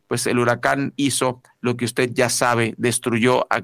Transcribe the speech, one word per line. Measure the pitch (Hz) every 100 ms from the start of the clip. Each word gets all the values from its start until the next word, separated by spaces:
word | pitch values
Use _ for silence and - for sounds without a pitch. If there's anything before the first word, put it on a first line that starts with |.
| -
pues | 123 -
el | 123
huracán | 120 120 135 139 139 -
hizo | 139 - 127 127 _ _
lo | 123 120
que |
usted | 117 - 127
ya | 127 120
sabe, | - 123 117 113 -
destruyó, | 120 113 120 113 123 123 - 113